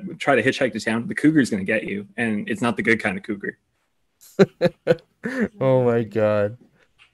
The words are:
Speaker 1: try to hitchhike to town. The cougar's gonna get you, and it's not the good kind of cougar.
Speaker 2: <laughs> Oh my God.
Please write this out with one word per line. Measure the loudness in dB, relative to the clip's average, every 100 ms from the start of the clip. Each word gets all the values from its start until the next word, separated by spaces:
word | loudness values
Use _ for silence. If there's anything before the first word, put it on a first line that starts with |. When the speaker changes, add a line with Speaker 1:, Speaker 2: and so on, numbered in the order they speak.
| -2 -6
Speaker 1:
try | 0
to | 2
hitchhike | 2 0 -2
to | -4
town. | -4 -4 -4
The |
cougar's | 0 2 4 2
gonna | 0
get | -2 -2
you, | -2 -8 -10 -6
and | -4 -4 -4
it's | -2
not | -2 0
the |
good | 2 2
kind | 0 -6
of |
cougar. | -8 -8 -8 -12 _ _ _ _ _ _ -6 2
Speaker 2:
<laughs> | 2 2 -4 -2 -2 -2 _ _ -8 -4 -4 -2
Oh | 2 4
my | 4 2
God. | 0 0 2 2 0 -4 _ _ _ _ _